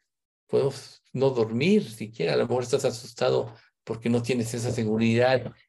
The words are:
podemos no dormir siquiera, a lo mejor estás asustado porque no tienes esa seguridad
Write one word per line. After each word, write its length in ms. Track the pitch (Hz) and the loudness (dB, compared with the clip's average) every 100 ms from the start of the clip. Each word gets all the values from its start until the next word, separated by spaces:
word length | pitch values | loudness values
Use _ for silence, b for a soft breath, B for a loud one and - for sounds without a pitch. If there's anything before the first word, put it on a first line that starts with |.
| _ _ _ _ _ | _ _ _ _ _
podemos 540 | - 135 135 - - _ | 0 0 -2 -12 -20 _
no 160 | 127 135 | 0 0
dormir 600 | 120 110 113 160 208 131 | 2 0 0 4 4 2
siquiera, 440 | - 110 - 160 | -6 -10 -4 -2
a 40 | 131 | 0
lo 100 | 117 | 0
mejor 160 | 120 | -2
estás 220 | 120 139 131 | 0 0 0
asustado 720 | 120 - - 131 131 117 B B _ | -4 -10 -4 0 0 -2 B B _
porque 260 | - 113 117 | -10 -6 0
no 120 | 120 | 0
tienes 320 | 120 123 117 | 0 -2 -2
esa 180 | 120 120 | -4 -4
seguridad 840 | 117 110 110 113 113 123 131 - b | -2 0 2 2 4 4 2 0 b